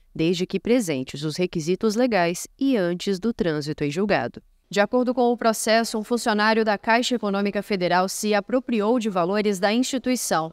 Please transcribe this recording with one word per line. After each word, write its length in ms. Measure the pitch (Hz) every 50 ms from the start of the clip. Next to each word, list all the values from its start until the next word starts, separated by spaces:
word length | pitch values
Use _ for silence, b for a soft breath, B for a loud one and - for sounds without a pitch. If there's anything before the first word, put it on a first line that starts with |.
| _ _ _
desde 320 | 156 160 165 185 165 180
que 140 | - - 185
presentes 640 | - 208 233 262 214 165 151 127 131 - - 143 151
os 120 | 156 147
requisitos 600 | - 185 180 - 175 147 165 185 185 - 220 196
legais 500 | 226 254 254 220 190 170 170 175 - - - -
e 200 | _ 269 277 262
antes 420 | 214 180 170 180 175 - 196 196 180
do 140 | 185 226 233
trânsito 500 | - - 170 151 151 139 151 147 - 151
em 80 | 147
julgado. 500 | 143 180 208 208 190 139 120 117 - - - _ _ _ _ _
De 120 | 170 196
acordo 340 | 202 - - 254 247 240 247
com 160 | 254 240 240
o 60 | 240
processo, 600 | 233 - 226 214 - - 226 214 226 233 220 -
um 60 | 220 208
funcionário 640 | - 240 233 - 247 208 208 208 220 220 220 220
da 120 | 220 208
Caixa 380 | 190 - 226 226 240 240 - 247
Econômica 480 | 226 - 202 196 202 202 202 190 208 196
Federal 460 | - 214 185 180 170 175 180 185 196
se 260 | - - - 208 208
apropriou 640 | 202 196 - 233 269 - - 240 214 202 214 247 254
de 100 | 214 220
valores 520 | 180 185 170 175 202 214 202 214 202 180
da 120 | 202 202 214
instituição, 800 | 240 254 - - 254 - 254 254 226 - - 190 160 160 160